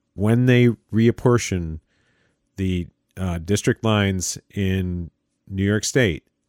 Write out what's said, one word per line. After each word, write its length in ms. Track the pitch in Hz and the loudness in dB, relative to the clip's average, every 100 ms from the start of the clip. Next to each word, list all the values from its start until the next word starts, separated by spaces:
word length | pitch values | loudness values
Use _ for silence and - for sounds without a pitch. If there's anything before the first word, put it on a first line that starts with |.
| _ | _
when 320 | - 104 117 127 | -4 0 2 4
they 220 | 123 120 - - | 6 4 2 -4
reapportion 920 | 107 117 - 127 117 - 92 80 80 _ _ _ _ _ _ _ - | 2 2 2 2 2 0 -6 -6 -10 _ _ _ _ _ _ _ -6
the, 300 | 95 90 82 _ _ - | -4 -4 -6 _ _ -8
uh, 180 | 92 85 | -6 -6
district 460 | 82 104 135 - | -2 -2 0 -2
lines 540 | 110 107 98 95 - - _ | 0 2 0 -2 -6 -10 _
in 560 | 101 95 95 90 87 82 _ _ _ - | -4 -2 -2 -4 -6 -10 _ _ _ -12
New 180 | 95 | -4
York 200 | 98 104 | 0 0
State, 420 | - 139 110 76 _ _ | -2 0 0 -2 _ _